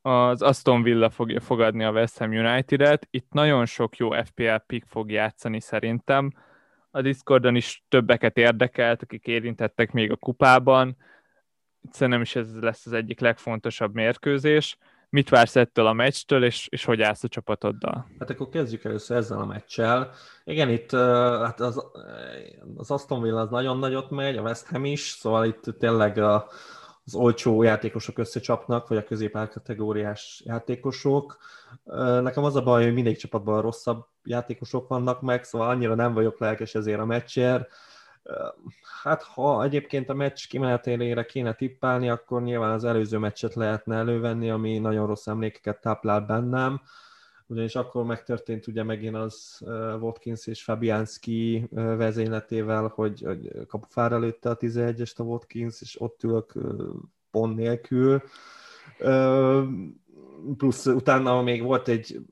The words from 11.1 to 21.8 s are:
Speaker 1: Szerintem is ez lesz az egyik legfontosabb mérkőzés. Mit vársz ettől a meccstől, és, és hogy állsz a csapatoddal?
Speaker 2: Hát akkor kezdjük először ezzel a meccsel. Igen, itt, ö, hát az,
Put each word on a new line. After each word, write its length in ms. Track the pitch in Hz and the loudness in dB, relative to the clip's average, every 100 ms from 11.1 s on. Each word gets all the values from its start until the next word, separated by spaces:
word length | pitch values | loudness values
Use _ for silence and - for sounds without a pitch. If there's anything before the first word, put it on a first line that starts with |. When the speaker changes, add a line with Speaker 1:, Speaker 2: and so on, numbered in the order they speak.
| _ _ _ _ _ _ _ - | _ _ _ _ _ _ _ -14
Speaker 1:
Szerintem 300 | - 135 120 | -2 2 2
is 160 | 113 127 | 0 -4
ez 220 | 110 110 | -6 -4
lesz 260 | 113 110 117 | -4 -4 -4
az 60 | |
egyik 280 | 117 113 117 | -4 -4 0
legfontosabb 720 | 120 117 - 113 117 - 107 | 0 0 -4 -6 -6 -4 -4
mérkőzés. 840 | 110 113 120 143 143 151 151 147 - _ _ _ | 0 0 0 -2 0 2 2 2 -6 _ _ _
Mit 200 | 143 - | 0 6
vársz 280 | 123 117 131 | 8 8 6
ettől 300 | 120 - 110 | 4 4 2
a 60 | |
meccstől, 520 | 113 123 - - 139 | 4 2 0 0 2
és, 240 | 123 - - | 2 0 -8
és 140 | 123 | -6
hogy 180 | - 117 | 0 2
állsz 220 | 107 104 | 2 0
a 40 | 123 | -6
csapatoddal? 800 | - - 104 107 104 - - - - | -8 -6 -4 -2 -4 -4 -6 -8 -10
Speaker 2:
Hát 120 | - | -10
akkor 180 | - 135 | -8 -6
kezdjük 360 | 165 127 113 | -4 -4 -6
először 320 | 110 107 - 120 | -6 -8 -4 -2
ezzel 220 | 107 107 | -2 -4
a 80 | 104 | -8
meccsel. 640 | 101 - - 113 123 135 - - - | -10 -8 -2 2 2 0 -10 -20 -16
Igen, 240 | - 156 135 | -6 0 0
itt, 220 | 117 - | 0 0
ö, 480 | 131 123 123 123 117 | 2 4 4 4 2
hát 160 | 117 110 | -2 -2
az, 260 | 123 123 | -4 -4